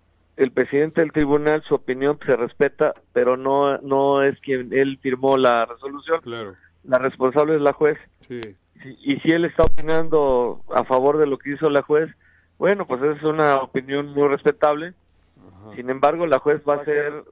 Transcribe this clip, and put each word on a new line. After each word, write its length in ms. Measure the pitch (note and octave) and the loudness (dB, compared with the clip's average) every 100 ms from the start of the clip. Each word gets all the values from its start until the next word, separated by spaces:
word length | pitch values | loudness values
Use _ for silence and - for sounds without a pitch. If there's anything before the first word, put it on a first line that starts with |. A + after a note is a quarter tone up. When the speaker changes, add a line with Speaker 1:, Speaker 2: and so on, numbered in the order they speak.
| _ _ _ - | _ _ _ -2
Speaker 1:
El 140 | C3 | -2
presidente 500 | B2 B2 C#3+ D#3 E3 | 0 -2 0 -2 0
del 100 | D#3 | -2
tribunal, 500 | D#3 C#3+ D3 D3+ D#3 | 0 0 2 2 -2
su 120 | - C#3+ | -2 -4
opinión 420 | - C3 C#3 D3 - | -4 -4 -2 -2 0
se 100 | A#2 | -2
respeta, 560 | A#2+ - C#3 - D3+ - _ | -2 -2 -2 0 -2 -2 _
pero 240 | B2 B2 B2+ | -2 0 0
no, 420 | C3+ C#3 C#3+ C3+ | 0 0 0 -2
no 440 | C#3 C#3 C#3 C#3 | -2 0 2 2
es 160 | C#3 - | 0 -2
quien 320 | - C3 B2 | -6 -6 -2
él 240 | C3 C#3 C3+ | -2 -2 -2
firmó 360 | C3+ B2+ C3+ C3+ | -6 -2 2 4
la 280 | B2+ A#2+ A#2 | 4 2 0
resolución. 560 | A#2 C3+ C#3 D#3+ E3 | -6 -14 -12 -4 -4
Speaker 2:
Claro. 340 | B2 A#2 G#2 F#2+ _ _ - | -4 -12 -12 -14 _ _ -2
Speaker 1:
La 140 | B2+ | -2
responsable 560 | C3 - C3 C#3 D3+ D#3 | -2 -2 0 2 2 2
es 60 | |
la 120 | C#3+ | 0
juez. 240 | - D3+ D3 - _ - | 0 0 -2 -8 _ -16
Speaker 2:
Sí. 120 | B2 A2+ F#2 _ _ | -14 -14 -16 _ _
Speaker 1:
Si, 160 | C3+ C3 C#3 | -20 -10 -4
y 60 | C3+ | -2
si 80 | D#3+ | 0
él 140 | E3 E3+ | 0 0
está 180 | - | 2
opinando 1000 | D#3+ - D#3 D#3+ D#3+ D#3 C#3 B2+ A#2 - - | 6 6 6 2 2 2 4 2 0 -4 -4
a 100 | - A#2+ | -2 2
favor 320 | B2+ C#3 D3+ | 2 2 2
de 80 | D3 | 0
lo 100 | C3 | -2
que 160 | C#3 | -8
hizo 160 | C#3 D#3 | -4 0
la 120 | C#3+ | 0
juez, 280 | - D3+ D#3+ - _ _ _ - | 2 0 0 -8 _ _ _ -4
bueno, 280 | F3 G3+ F3 | 0 0 -2
pues 140 | B2+ | -2
esa 120 | D3 | -2
es 100 | D3 | -2
una 320 | D#3 D#3 D3+ C#3 | -2 2 2 2
opinión 500 | C3+ C3+ C3 C#3+ C#3+ | 0 -6 -4 -6 -4
muy 200 | C#3+ C#3+ | 0 0
respetable. 680 | C#3 D3 C#3 D3+ D3+ E3+ F3+ _ _ _ _ F#2+ F#2 | 0 0 2 0 0 -6 -16 _ _ _ _ -20 -20
Speaker 2:
Ajá. 120 | G#2+ G#2 | -20 -12
Speaker 1:
Sin 120 | B2 | -8
embargo, 380 | C3 C#3+ E3+ F3 | -2 -2 -2 -2
la 120 | C3 | -2
juez 220 | D3 D3+ C#3+ | 0 -2 -2
va 80 | C#3+ | -4
a 100 | D3 | -2
ser, 380 | D3 D3 D3+ - | -4 -4 -8 -16